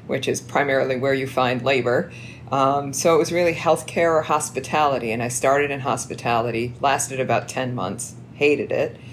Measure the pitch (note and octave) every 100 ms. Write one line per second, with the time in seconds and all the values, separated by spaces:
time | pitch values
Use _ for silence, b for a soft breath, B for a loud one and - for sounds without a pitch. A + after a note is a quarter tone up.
0 | - C3+ C3+ B2 - D3 C#3+ C3+ C3 B2+
1 | C#3 C3+ C3+ - B2 B2+ B2+ C3+ A#2+ B2+
2 | F#3+ B B B B C#3 C3+ C#3+ C#3+ C3+
3 | E3+ D#3+ D#3 E3+ F3 D#3+ E3 D#3+ - -
4 | E3+ D#3+ D3+ D3 - C3+ - D#3 D3 C3
5 | A2+ A2+ A#2+ B2 C3+ C#3 C#3+ C#3 C3 A#2+
6 | - - A#2+ A#2+ A#2+ A2+ B2 B2 C#3 C3+
7 | B2 C3 A2+ A2+ - C3 B2+ B2 F#2 -
8 | - - - - D3 C3 G#2 - D#3 -
9 | -